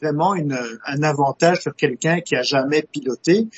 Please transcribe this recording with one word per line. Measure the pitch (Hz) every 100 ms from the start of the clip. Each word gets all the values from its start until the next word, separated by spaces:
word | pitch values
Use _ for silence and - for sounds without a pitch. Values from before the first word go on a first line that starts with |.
vraiment | 156 147 175
une, | 190 147 131 117 113 -
un | 139
avantage | 151 143 139 131 165 180
sur | 147
quelqu'un | - 190 120 160 170
qui | 165 131
a |
jamais | 127 139 135 151
piloté. | 156 147 131 120 - 190 226